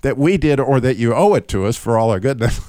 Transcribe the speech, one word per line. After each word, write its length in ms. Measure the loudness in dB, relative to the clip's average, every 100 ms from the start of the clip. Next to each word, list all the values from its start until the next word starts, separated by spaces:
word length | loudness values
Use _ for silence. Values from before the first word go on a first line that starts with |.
that 180 | -4 -2
we 180 | 0 0
did 220 | 0 0
or 200 | 2 2
that 180 | 2 0
you 180 | 0 2
owe 180 | 2
it 140 | 2 -2
to 180 | -4 -2
us 120 | -4
for 200 | -2 0
all 140 | 2
our 80 | 0
goodness. 420 | -2 -2 -2 -2